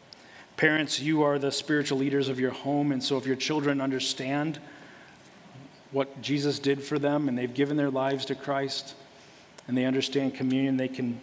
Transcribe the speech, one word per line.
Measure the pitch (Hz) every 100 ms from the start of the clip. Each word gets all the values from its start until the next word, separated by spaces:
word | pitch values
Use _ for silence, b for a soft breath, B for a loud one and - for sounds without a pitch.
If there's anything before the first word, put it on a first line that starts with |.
| - B B B B -
Parents, | 156 156 143 -
you | 147 156
are | 147 143
the | 139
spiritual | - - 151 143 135
leaders | 139 139 131
of | 127
your | 127
home, | 123 139 143 143
and | 131
so | - 135
if |
your | 123
children | 127 - 151 143 139
understand | 135 131 - - 131 143 156 147 - B B B B B B - - 131 - - -
what | 135 135 131
Jesus | 117 143 143 135
did | 139 139
for | 135 151
them | 147 147 143
and | 123
they've | 123
given | 127 143 151
their | 143
lives | 131 135 135 131
to |
Christ | 131 - 135 135 - - - - B B B B B -
and | 127
they |
understand | 127 135 131 143 135
communion, | 131 131 131 135 131
they | 131
can | 131 123 117